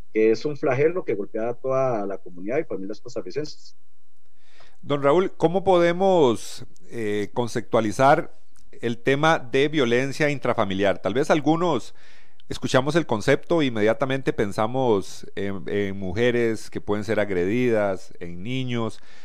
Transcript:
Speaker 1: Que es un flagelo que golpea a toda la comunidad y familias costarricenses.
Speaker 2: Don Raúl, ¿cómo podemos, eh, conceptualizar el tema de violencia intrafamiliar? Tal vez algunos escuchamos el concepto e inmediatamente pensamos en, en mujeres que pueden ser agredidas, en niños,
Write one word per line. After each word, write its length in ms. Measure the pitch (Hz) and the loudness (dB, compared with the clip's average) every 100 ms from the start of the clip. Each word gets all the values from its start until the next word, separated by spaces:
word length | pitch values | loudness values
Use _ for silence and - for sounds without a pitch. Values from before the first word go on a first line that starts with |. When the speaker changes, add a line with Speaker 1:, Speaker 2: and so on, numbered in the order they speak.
| - | -4
Speaker 1:
Que 200 | 107 110 | 2 4
es 160 | 110 151 | 2 -2
un 100 | 143 | -2
flagelo 480 | 147 127 156 180 | 0 2 2 2
que 100 | 175 | -2
golpea 360 | 104 101 110 113 | -2 -2 -4 -4
a 40 | |
toda 520 | 120 131 131 131 113 101 | -4 -2 0 0 0 -2
la 100 | 95 | -4
comunidad 400 | 90 90 95 139 | -6 -6 -2 -2
y 80 | |
familias 340 | 165 95 95 107 | -2 -6 -6 -8
costarricenses. 800 | 120 - 90 113 151 - - - - - - - - - - - - - | -6 -6 -4 -6 -6 -6 -8 -8 -8 -8 -8 -8 -8 -8 -8 -8 -8 -8
Speaker 2:
Don 220 | 123 143 | -2 2
Raúl, 300 | 139 165 190 - | 4 4 2 2
¿cómo 280 | 160 185 | 2 2
podemos, 1000 | 185 180 170 175 196 185 135 101 - - 131 - - | 4 4 4 4 4 6 6 4 -2 -6 -6 -8 -6
eh, 380 | 117 107 104 101 | -4 -2 -2 -2
conceptualizar 1000 | - 120 120 104 117 110 95 135 156 - - - - - - | -2 -2 -2 2 2 2 4 6 6 2 -8 -8 -8 -8 -6
el 160 | 117 113 | -4 -2
tema 420 | - 139 160 165 | 0 2 4 2
de 300 | 123 135 147 | 2 2 2
violencia 640 | 156 120 120 135 127 151 | 2 2 2 0 0 0
intrafamiliar? 720 | 143 123 117 98 95 98 87 | 0 0 0 0 2 2 2
Tal 100 | 95 | 0
vez 180 | 113 156 | 0 2
algunos 640 | 170 139 165 175 131 - - - - - - - | 2 4 2 2 0 -4 -8 -8 -8 -8 -8 -6
escuchamos 480 | - 123 131 139 165 | -4 2 2 2 0
el 80 | |
concepto 560 | 151 107 104 143 - 170 | 0 0 2 0 2 2
e 60 | 139 | 2
inmediatamente 680 | 113 104 113 135 135 135 | 2 2 2 0 0 -2
pensamos 1000 | - 101 92 110 131 127 101 95 - - - | 0 -2 0 0 0 2 2 0 -8 -6 -4
en, 320 | 98 98 - | -4 -4 -4
en 300 | 101 98 98 | -2 -2 -4
mujeres 720 | 95 90 123 120 117 107 - | -4 2 2 4 0 0 -4
que 100 | 101 | -6
pueden 240 | - 104 | -2 -2
ser 160 | 104 104 | 0 0
agredidas, 960 | 101 90 90 120 123 110 101 92 - - | 2 2 2 2 2 2 2 -2 -6 -6
en 240 | 87 87 | -6 -6
niños, 580 | 101 131 127 120 110 - - - | -4 -4 -2 -2 -2 -4 -8 -8